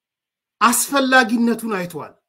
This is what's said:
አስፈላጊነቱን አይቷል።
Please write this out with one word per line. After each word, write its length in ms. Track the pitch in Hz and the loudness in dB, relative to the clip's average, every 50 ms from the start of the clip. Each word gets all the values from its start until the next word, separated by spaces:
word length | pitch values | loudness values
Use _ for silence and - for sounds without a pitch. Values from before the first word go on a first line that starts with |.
| _ _ _ _ _ _ _ _ _ _ _ _ | _ _ _ _ _ _ _ _ _ _ _ _
አስፈላጊነቱን 1120 | 208 233 240 - - - 277 277 269 262 262 262 254 208 233 226 233 233 233 233 233 226 214 | 0 2 2 0 -4 -2 0 0 0 4 4 4 4 4 0 0 0 0 0 -2 -4 -6 -6
አይቷል። 400 | 185 180 175 - 147 123 104 - _ _ | -6 -6 -8 -10 -12 -14 -14 -18 _ _